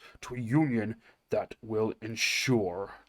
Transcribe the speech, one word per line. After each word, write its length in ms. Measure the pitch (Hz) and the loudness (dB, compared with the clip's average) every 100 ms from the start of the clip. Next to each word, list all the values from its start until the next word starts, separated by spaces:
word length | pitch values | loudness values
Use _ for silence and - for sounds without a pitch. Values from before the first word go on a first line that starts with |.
| - - | -14 -18
to 140 | - 123 | -10 -6
a 40 | |
union 560 | 113 135 160 117 104 113 - _ _ | 0 2 4 2 0 -4 -12 _ _
that 260 | 107 95 - | -2 -2 -8
will 320 | 110 107 110 - | -4 0 0 -2
ensure 920 | 110 113 - - - 123 95 87 98 - | -8 -2 0 0 2 2 2 -2 -6 -10